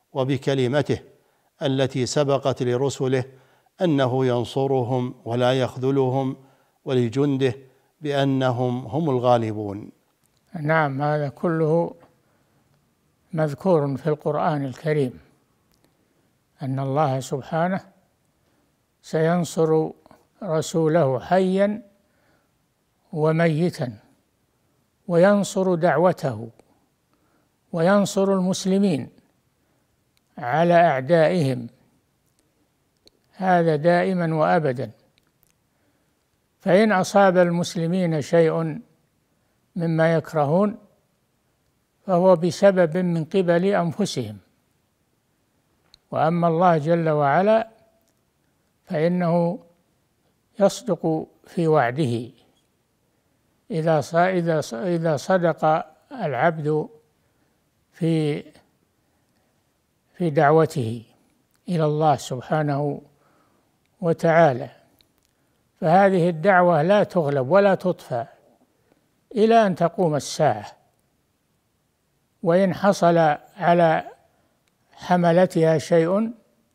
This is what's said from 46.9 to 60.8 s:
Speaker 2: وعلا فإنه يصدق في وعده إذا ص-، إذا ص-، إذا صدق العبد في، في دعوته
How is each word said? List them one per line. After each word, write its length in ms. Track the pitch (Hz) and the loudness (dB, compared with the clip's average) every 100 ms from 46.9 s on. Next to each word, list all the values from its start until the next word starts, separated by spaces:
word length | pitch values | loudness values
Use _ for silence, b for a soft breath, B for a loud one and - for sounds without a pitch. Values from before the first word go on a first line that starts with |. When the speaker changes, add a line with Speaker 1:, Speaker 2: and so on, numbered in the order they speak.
| 170 160 | 0 0
Speaker 2:
وعلا 600 | 151 143 151 196 220 220 _ _ _ _ _ _ _ _ _ _ _ | 0 2 2 2 0 -2 _ _ _ _ _ _ _ _ _ _ _
فإنه 720 | - 165 165 180 175 175 170 185 - _ _ _ _ _ _ _ _ - | -8 -2 0 0 0 0 0 -4 -12 _ _ _ _ _ _ _ _ 0
يصدق 680 | 196 - 254 170 165 160 - _ | 0 0 -6 -4 -2 -4 -6 _
في 240 | - - 160 | -12 -2 2
وعده 640 | 156 120 127 143 117 123 - _ _ _ _ _ _ _ _ _ _ _ _ - | 2 2 0 -4 -4 -8 -16 _ _ _ _ _ _ _ _ _ _ _ _ -10
إذا 300 | 185 160 156 | -4 0 0
ص-، 140 | - | 0
إذا 460 | 165 180 185 170 156 | 0 0 0 -2 -2
ص-، 140 | 135 | -4
إذا 420 | 226 202 170 165 143 | -6 -4 -2 -2 -4
صدق 720 | - 190 170 151 156 156 - _ _ | 0 0 0 0 0 0 -4 _ _
العبد 760 | 269 170 123 160 160 147 151 247 - _ _ _ _ _ _ _ _ _ | -10 -6 -2 -2 -2 -4 -4 -4 -12 _ _ _ _ _ _ _ _ _
في، 520 | - 165 160 151 156 302 - _ _ _ _ _ _ _ _ _ _ _ _ _ _ _ | -6 -2 0 -2 -6 -10 -20 _ _ _ _ _ _ _ _ _ _ _ _ _ _ _
في 160 | - 175 | -6 -4
دعوته 720 | 147 143 160 156 - | 2 4 4 2 -2